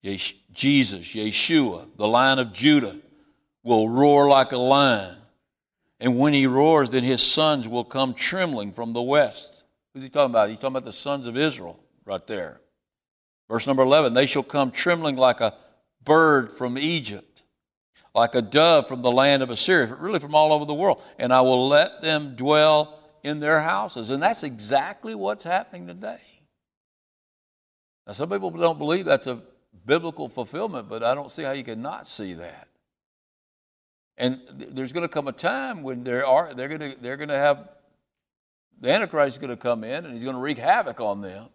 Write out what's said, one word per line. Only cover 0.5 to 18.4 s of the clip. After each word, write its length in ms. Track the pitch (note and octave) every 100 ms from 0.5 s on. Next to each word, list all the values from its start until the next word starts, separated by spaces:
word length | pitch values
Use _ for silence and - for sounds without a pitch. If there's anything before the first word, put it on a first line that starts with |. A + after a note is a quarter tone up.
Jesus, 600 | F#2 C3+ C#3+ A#2+ G2 E2+
Yeshua, 720 | A2 G#2+ G#2 - E3 B2+ E2+ F2 -
the 100 | G#2
Lion 320 | A#2+ C3 C3+
of 140 | A#2+
Judah, 440 | F#2 C3+ D3 A2+ F#2 _ _ _ _ _ _
will 240 | A#2 A2+ A2
roar 400 | A#2+ D3 C#3+ C#3+
like 240 | C#3 C3
a 60 | B2+
lion. 580 | B2 C3+ C#3 A2 F#2+ F2+ _ _ _ _ _ _ _ _
And 200 | A#2+ B2
when 140 | D3
he 140 | C#3+ C3+
roars, 440 | B2+ D3+ D#3+ B2+
then 120 | C3
his 180 | B2 B2
sons 460 | - - D#3 D3 A2+
will 180 | A#2+
come 300 | A#2+ C3 C3+
trembling 560 | A#2+ - F#3 F3+ B2+ G#2
from 220 | F#2+ A#2
the 100 | A#2
west. 640 | B2 D3 C3 - - _ _ _ _
Who's 120 | C3+
he 40 | C3
talking 220 | D3 C#3
about? 200 | A#2 G#2
He's 80 | A2
talking 180 | C3+ C3
about 80 |
the 80 | A#2
sons 340 | G2+ C#3+ C#3+ A#2+
of 100 | A#2
Israel 440 | D#3 A2 F2+ E2 _ _
right 200 | - F#2+ -
there. 340 | G2+ E2 - _ _ _ _ _ _ _ _ _
Verse 180 | A2+ B2
number 160 | C3+
eleven, 320 | C3 D3 C#3
"They 120 | A#2 C3+
shall 180 | C#3+
come 260 | - D3 C3+
trembling 460 | - F3 E3+ D#3+ C3
like 240 | B2+ A#2+
a 160 | A2+ - _ _ _ _
bird 480 | - D#3 D#3+ C#3+ A2+
from 260 | - B2 B2
Egypt, 640 | D3+ E3+ A2+ G2+ _ _ _ _ _ _ _ _ _
like 220 | - A#2
a 60 | B2+